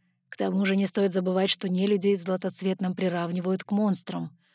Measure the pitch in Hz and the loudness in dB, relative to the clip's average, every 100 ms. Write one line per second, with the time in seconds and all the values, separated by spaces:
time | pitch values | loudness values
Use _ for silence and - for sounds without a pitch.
0 | _ _ _ - 196 185 196 196 196 - | _ _ _ -4 0 2 2 2 2 2
1 | 196 185 185 185 196 - 196 180 202 202 | 2 2 2 2 2 0 -2 0 2 2
2 | 196 196 175 185 185 - 190 185 185 180 | 2 0 0 -2 -2 -2 -2 -2 -2 -2
3 | 185 175 170 180 180 190 - 202 208 185 | -2 0 -2 -2 -2 -2 -2 0 2 0
4 | - 175 165 - _ | -4 -8 -8 -12 _